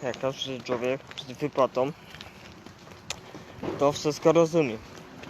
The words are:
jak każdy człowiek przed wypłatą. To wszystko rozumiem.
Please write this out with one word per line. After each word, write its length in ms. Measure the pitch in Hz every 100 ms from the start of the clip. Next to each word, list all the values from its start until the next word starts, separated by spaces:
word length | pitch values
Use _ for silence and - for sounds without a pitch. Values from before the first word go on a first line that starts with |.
jak 160 | 135 113
każdy 420 | 135 135 135 127
człowiek 420 | 117 123 123 135
przed 300 | - - -
wypłatą. 580 | 123 147 - 123 - 135 - - - - - - - - - - - - - - - - - - -
To 120 | 139
wszystko 400 | 147 156 143 165
rozumiem. 460 | 160 165 165 139 110 - - - - -